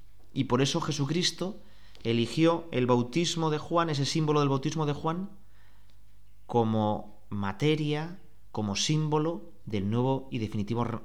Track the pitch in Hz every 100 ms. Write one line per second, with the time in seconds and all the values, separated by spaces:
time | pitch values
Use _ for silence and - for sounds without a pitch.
0 | - - - 143 139 123 139 170 156 143
1 | 139 170 175 - 180 214 - - - -
2 | 113 117 113 156 160 170 - 127 123 123
3 | 120 165 165 165 160 151 - 170 165 143
4 | 135 165 156 147 143 135 147 160 147 143
5 | 160 170 196 - - - - - - -
6 | - - - - - 120 113 110 107 104
7 | - - - 104 98 98 147 156 147 147
8 | 165 185 - - - - 104 95 - 156
9 | 151 151 160 170 - - - 107 98 117
10 | 131 135 - 123 107 107 101 117 117 113